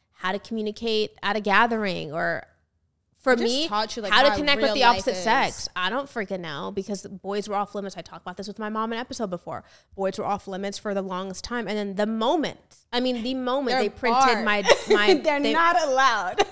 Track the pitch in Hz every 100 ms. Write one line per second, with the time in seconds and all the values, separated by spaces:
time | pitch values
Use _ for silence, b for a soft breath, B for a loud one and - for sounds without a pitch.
0 | _ _ 185 202 - 226 214 208 233 214
1 | 214 - 202 214 202 196 233 226 202 170
2 | 156 156 170 160 - _ _ _ _ _
3 | _ _ - 240 233 262 302 208 220 240
4 | 214 220 285 285 294 285 240 214 240 190
5 | 220 185 220 262 190 - - 180 185 247
6 | 277 233 190 190 170 147 190 202 196 196
7 | - 190 190 208 208 202 196 208 196 185
8 | - 165 185 180 202 202 214 220 226 226
9 | 254 254 208 175 - 123 b b b -
10 | 190 190 143 202 202 185 196 196 214 196
11 | 190 180 190 185 - 240 202 214 202 190
12 | 214 226 233 330 208 - _ - _ 247
13 | 254 240 233 262 247 254 254 254 208 -
14 | 226 247 262 214 214 208 196 - - 415
15 | 415 311 262 285 285 320 339 349 302 262
16 | 262 220 180 - 403